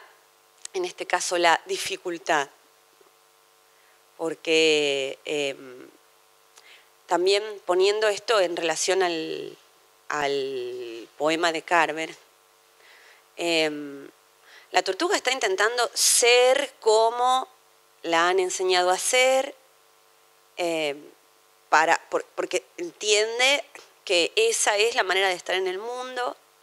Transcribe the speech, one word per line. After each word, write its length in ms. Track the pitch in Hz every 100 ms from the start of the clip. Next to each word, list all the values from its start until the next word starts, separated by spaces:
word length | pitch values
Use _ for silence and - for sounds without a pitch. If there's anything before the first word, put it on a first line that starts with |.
| - _ _ _ _ _ -
en 120 | 190
este 220 | 180 - 175
caso, 320 | 180 - 175
la 220 | 170 160 -
dificultad? 840 | 185 - 190 185 170 - 156 139 _ _ _ _ _ _ _ _ _ _ _ _ _ _ _ _ -
Porque, 1000 | 165 151 - 160 160 151 147 139 135 -
em, 640 | - 151 139 135 131 127 135 _ _ _ _ _ _ - - - _ _ -
también 360 | 175 185 202 214 202 -
poniendo 420 | 180 196 214 220
esto 320 | 196 - 220
en 160 | 175 175
relación 460 | 165 160 - 185
al, 540 | 180 165 160 151 - - _ _ _ _ -
al 1000 | 147 143 139 135 131 123 123 120 113 107 -
poema 340 | 147 160 175
de 100 | 160
Carver, 520 | - 175 156 156 160 - _ _ _ _ _ _ - - - - _ -
em, 720 | 170 165 156 147 147 139 139 _ _ _ _ - -
la 120 | 185
tortuga 340 | 185 185 349 330
está 140 | -
intentando 600 | 262 226 190 214 247 226
ser 800 | - - - 240 247 254 285 277 -
como 680 | 220 214 226 240 247 262 - _ _ _ _ _
la 260 | 165 165 175
han 120 | 185
enseñado 500 | 185 - 185 180 180
a 80 | 185
ser, 560 | - 254 254 262 277 - _ _ _ _ _ _ _ _ _ -
em, 460 | 170 165 151 147 - - _ _ _ _ _
para, 320 | 156 160 160 -
por-, 160 | 170 -
porque 300 | - 131 180 - -
entiende 880 | 170 - 214 208 220 233 262 277 - - - _
que 280 | - 175 160 -
esa 400 | 226 220 240 208
es 180 | 226
la 80 | 240
manera 260 | 190 180 196
de 60 |
estar 220 | 180 - 180
en 100 | 185
el 120 | 185
mundo, 580 | 233 247 254 254 247 - _ _